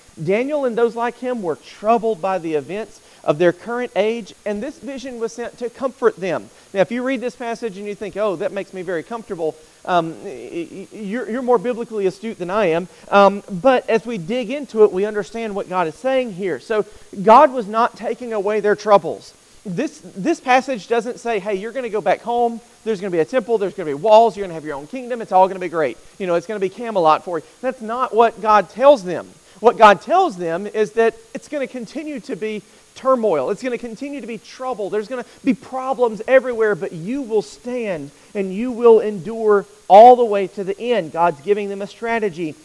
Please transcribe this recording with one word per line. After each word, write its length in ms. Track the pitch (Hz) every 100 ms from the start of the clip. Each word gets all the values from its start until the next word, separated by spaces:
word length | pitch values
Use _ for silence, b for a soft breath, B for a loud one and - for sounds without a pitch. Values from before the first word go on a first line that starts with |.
| b -
Daniel 420 | 160 208 269 302
and 120 | 262 226
those 200 | 240 226
like 220 | 233 233
him 240 | 254 247
were 140 | 180 143
troubled 640 | - - 208 233 226 190
by 180 | 190 190
the 160 | 165
events 460 | 151 131 196 226 - B B
of 160 | - 151
their 140 | 175
current 400 | 165 214 240 247 196
age, 380 | 214 233 185 -
and 180 | 208 208
this 160 | 269 -
vision 400 | 226 277 262 240
was 140 | 226
sent 260 | - 233 -
to 100 | 240
comfort 480 | - 262 - 233 -
them. 320 | 185 139 101 B B
Now, 80 | 196
if 120 | 180
you 100 | 240
read 180 | 254 269
this 140 | 247
passage 420 | - 233 233 233 185
and 100 | 208
you 80 |
think, 220 | 202 208 185
"Oh, 200 | 214 165
that 160 | 190
makes 200 | 196 185
me 100 | 190
very 200 | 175 170
comfortable," 540 | 151 226 208 180 160 - B B
um, 300 | - 180 165 113
y-, 460 | 113 127 113 165 165
y-, 160 | 185 190
you're, 360 | 202 202 233 -
you're 140 | 226
more 160 | 247 240
biblically 480 | 214 233 240 220 190
astute 320 | 180 226 196
than 120 | 175
I 160 | 202 190
am. 200 | 160 180 B B
Um, 340 | 202 196 202 -
but 400 | 190 254 254 -
as 160 | 220 233
we 100 | 226
dig 340 | 160 247 214
into 340 | 285 269 220
it, 80 | 208
we 120 | 185
understand 520 | 208 208 - 226 226 196
what 120 | 170
God 200 | 185 165
is 80 | -
saying 380 | 262 262 247
here. 260 | 175 196 131
So 260 | - 214 196 B B 202
God 320 | 190 233 294
was 140 | 254 202
not 300 | 220 233 -
taking 360 | 214 240 247
away 280 | 220 196 214
their 160 | 208 202
troubles. 580 | 208 202 160 107 - - b b
This, 340 | 208 175 294 -
this 400 | 180 196 214 330
passage 480 | 269 254 262 247 -
doesn't 320 | 233 220 -
say, 220 | 233 220
"Hey, 160 | 190 196
you're 160 | 220
gonna 160 | 233 240
go 120 | 202
back 200 | 190 175
home. 400 | 214 240 233 233 b b
There's 160 | 214 202
gonna 100 | 196
be 80 | 175
a 60 |
temple. 340 | 156 254 226 226
There's 160 | 190
gonna 160 | 180 156
be 40 |
walls. 420 | 139 208 214 233 190
You're 100 | 190
gonna 80 |
have 100 | 160
your 120 | 151 143
own 100 | 151
kingdom. 340 | 262 247 240
It's 120 | 214
all 160 | 185 190
gonna 100 | 185
be 100 | 180
great. 300 | 165 139 - b b
You 100 | 185
know, 80 | 175
it's 100 | 170
gonna 140 | 214
be 80 | 185
Camelot 560 | 202 233 202 160 151
for 160 | - 165
you." 40 | - B
That's 220 | 254 262
not 320 | 214 240 254
what 260 | 214 233 -
God 300 | 214 214 180
tells 320 | 202 269 277
them. 260 | 180 151 92 - B B
What 200 | 208 175
God 220 | 214 196
tells 360 | - 339 359 180
them 320 | 170 170 208
is 240 | 208 214
that 240 | 226 226 - -
it's 140 | - -
gonna 180 | 294 262
continue 540 | 254 226 269 311 277
to 160 | - 202
be 260 | 214 214 - b b
turmoil. 560 | - 262 262 220 156 131
It's 120 | 202
gonna 140 | 254 240
continue 460 | 240 220 285 285
to 40 | 233
be 120 | 220
trouble. 500 | - - 262 214 190
There's 200 | 208 208
gonna 180 | 254 - B
be 80 | 277
problems 720 | 208 - 262 262 247 240 208 220
everywhere, 480 | 262 254 233 220
but 180 | 190 185
you 280 | 170 175 269
will 220 | 240 220
stand 680 | 196 - 247 247 220 165 143 B B
and 200 | 208 190
you 160 | 185 247
will 300 | 226 240 220
endure 640 | 214 208 160 226 220 202 185 - -
all 300 | 190 240 247
the 80 |
way 220 | 233 202 185
to 160 | -
the 140 | 190 196
end. 320 | 233 226 160
God's 280 | 160 175 147
giving 260 | 196 202 202
them 140 | 196
a 40 | 202
strategy. 680 | - 233 233 214 156 160 -